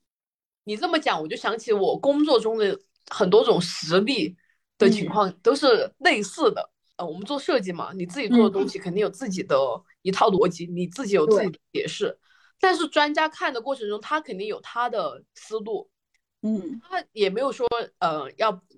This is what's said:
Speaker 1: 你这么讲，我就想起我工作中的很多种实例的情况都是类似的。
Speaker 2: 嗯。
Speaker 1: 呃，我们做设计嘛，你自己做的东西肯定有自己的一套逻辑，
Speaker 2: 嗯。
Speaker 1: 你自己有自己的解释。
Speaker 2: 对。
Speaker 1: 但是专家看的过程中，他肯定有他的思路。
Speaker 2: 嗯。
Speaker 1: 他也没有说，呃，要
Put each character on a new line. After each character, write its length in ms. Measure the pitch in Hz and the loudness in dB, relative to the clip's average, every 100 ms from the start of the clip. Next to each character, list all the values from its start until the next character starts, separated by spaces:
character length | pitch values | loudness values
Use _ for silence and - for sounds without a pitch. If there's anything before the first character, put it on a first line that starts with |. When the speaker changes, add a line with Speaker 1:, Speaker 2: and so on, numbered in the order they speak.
| _ _ _ _ _ _ | _ _ _ _ _ _
Speaker 1:
你 100 | - 214 | -10 -4
这 120 | 349 | 0
么 100 | 330 | 0
讲， 220 | 262 180 | 0 -2
我 80 | 156 | -4
就 80 | 233 | -6
想 220 | 233 220 | -4 -4
起 120 | - | 0
我 260 | 208 196 - | 0 2 0
工 260 | 277 294 | 2 2
作 160 | 302 240 | 4 4
中 160 | 214 226 | 2 0
的 200 | 202 - _ _ - | 0 -2 _ _ -8
很 180 | - 185 | -2 4
多 160 | 214 | 6
种 160 | 262 175 | 6 2
实 400 | 175 - 156 180 | 0 -6 0 2
例 340 | 220 247 170 - _ _ _ - | 2 0 -2 -6 _ _ _ 2
的 100 | 220 | 4
情 160 | 214 160 | 4 0
况 220 | 202 190 - | 0 0 0
都 120 | 233 | 2
是 360 | 269 285 202 131 - | 4 4 4 2 0
类 240 | 349 247 | 2 2
似 280 | 196 - 254 | -2 0 0
的。 120 | 190 | 0
Speaker 2:
嗯。 60 | - _ _ - | -6 _ _ -10
Speaker 1:
呃， 80 | 175 | -10
我 60 | |
们 100 | 165 | -8
做 140 | 202 285 | -8 -6
设 200 | 330 269 | 0 0
计 120 | 185 | 0
嘛， 200 | 170 98 | -8 -8
你 100 | 185 180 | -8 -8
自 140 | 285 | -6
己 80 | 262 | 2
做 160 | 240 | 6
的 60 | 208 | 6
东 160 | 196 196 | 4 -4
西 120 | - | -4
肯 140 | 180 | -6
定 80 | 180 | -2
有 60 | 202 | -2
自 200 | - 254 | -4 -8
己 140 | 185 | -6
的 140 | - 139 135 113 _ _ | 0 0 0 -4 _ _
一 80 | 185 | -4
套 200 | 185 214 | 2 2
逻 180 | 190 175 | 4 2
辑， 180 | 175 170 | -2 -8
Speaker 2:
嗯。 100 | 175 | -6
Speaker 1:
你 100 | 175 | -8
自 200 | - 233 | -6 0
己 80 | |
有 120 | 196 226 | 2 4
自 140 | 202 | 4
己 80 | 175 | 2
的 80 | - _ | -6 _
解 140 | 131 156 | -6 -6
释。 220 | - 208 | -4 -6
Speaker 2:
对。 100 | - _ _ _ _ | -8 _ _ _ _
Speaker 1:
但 160 | 381 | 0
是 120 | 339 320 | 2 0
专 240 | 302 294 | 2 2
家 160 | 302 311 | 0 -2
看 240 | - 339 | -2 -6
的 80 | 247 | -4
过 160 | 226 269 | -6 -6
程 100 | 208 | -6
中， 120 | 208 | -8
他 180 | 214 311 | -4 -6
肯 180 | 302 185 | -6 -10
定 80 | 214 | -8
有 120 | 190 | -10
他 260 | - 233 240 | -10 -6 -4
的 340 | 226 156 127 _ | -4 -6 -8 _
思 240 | - - 220 | -20 -10 -10
路。 320 | 214 214 - _ _ _ _ _ | -6 -8 -10 _ _ _ _ _
Speaker 2:
嗯。 400 | 214 220 320 226 - | -4 -4 -6 -12 -8
Speaker 1:
他 160 | 370 - | -8 -6
也 160 | 220 190 | -2 0
没 120 | 202 | 0
有 100 | 269 | -2
说， 140 | 220 240 233 - - | -2 -2 -2 -6 -4
呃， 320 | 175 156 135 - | -2 -2 -6 -2
要 240 | 220 185 _ | -2 -2 _